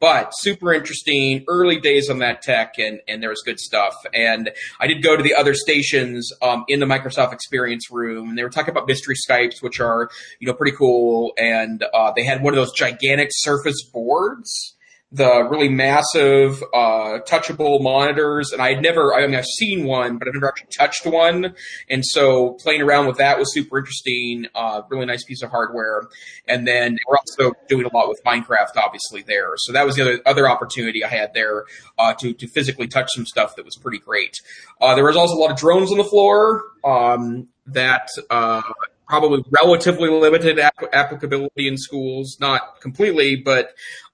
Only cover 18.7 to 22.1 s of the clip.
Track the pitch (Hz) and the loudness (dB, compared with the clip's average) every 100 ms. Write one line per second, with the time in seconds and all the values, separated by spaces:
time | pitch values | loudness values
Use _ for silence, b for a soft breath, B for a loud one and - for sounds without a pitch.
18.7 | 135 160 165 143 127 143 131 123 - 220 | 2 2 2 4 4 2 0 -4 -4 -4
19.7 | 190 139 127 123 120 127 139 139 - - | -2 -2 -2 -2 -4 -8 -4 -4 -6 -8
20.7 | - - - 165 165 165 175 185 - B | 0 0 0 -2 2 4 2 -4 -8 B
21.7 | B B 131 131 | B B -4 -2